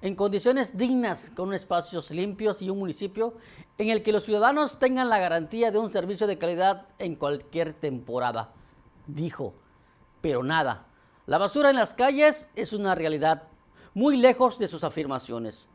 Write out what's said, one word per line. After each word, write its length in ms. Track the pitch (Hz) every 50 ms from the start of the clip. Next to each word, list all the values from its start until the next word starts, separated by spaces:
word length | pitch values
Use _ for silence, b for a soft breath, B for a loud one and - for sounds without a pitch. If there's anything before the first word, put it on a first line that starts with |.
en 140 | - 190 196
condiciones 600 | 180 196 208 196 202 - 247 262 269 247 - - 185
dignas, 520 | 233 247 262 254 240 214 175 - - - -
con 180 | - 185 190 196
espacios 580 | 185 190 - 185 175 170 - - 175 160 -
limpios 500 | 147 165 180 208 202 202 214 214 196 208
y 80 | 196 185
un 100 | 190 196
municipio 540 | 196 185 151 - 202 196 190 208 226 233 233 B B B B B B B _ _
en 120 | 214 214
el 140 | 226 214 214
que 100 | 220 208
los 100 | 208 208
ciudadanos 560 | - 214 208 214 240 277 294 302 269 - -
tengan 300 | - 262 262 254 262 240
la 100 | 226 208
garantía 500 | 185 175 165 170 160 151 - 226 233 233
de 100 | 196 214
un 100 | 226 208
servicio 380 | - 208 160 180 202 175 220 208
de 100 | 196 165
calidad 480 | - 165 175 170 185 190 196 190 - - _ _
en 180 | - 175 165 -
cualquier 560 | - 143 147 143 147 - - 165 165 160 -
temporada", 800 | - - 151 131 123 127 - 117 123 127 123 117 113 110 - - b b b b b b b _ _ -
dijo. 480 | - 143 135 160 170 - - 143 104 - - b b b b b b b b b _ _ _
Pero 220 | - 165 139 120 123
nada, 420 | 131 160 160 151 131 113 95 - _ b b b b b b b
la 120 | - - 160
basura 340 | 196 202 - 285 294 277
en 40 | 277
las 180 | 254 220 - -
calles 560 | - 240 269 285 269 302 302 302 302 - - _
es 160 | - - -
una 240 | - 208 208 196 185
realidad, 480 | 175 160 160 156 151 139 156 160 156 - - - _ _ _ b b b b b
muy 220 | 196 233 294 285
lejos 420 | 254 240 254 - 247 254 247 - -
de 120 | 220 175
sus 160 | 170 160 -
afirmaciones. 840 | 156 - - 151 139 135 127 123 - 120 117 117 110 107 - - _ _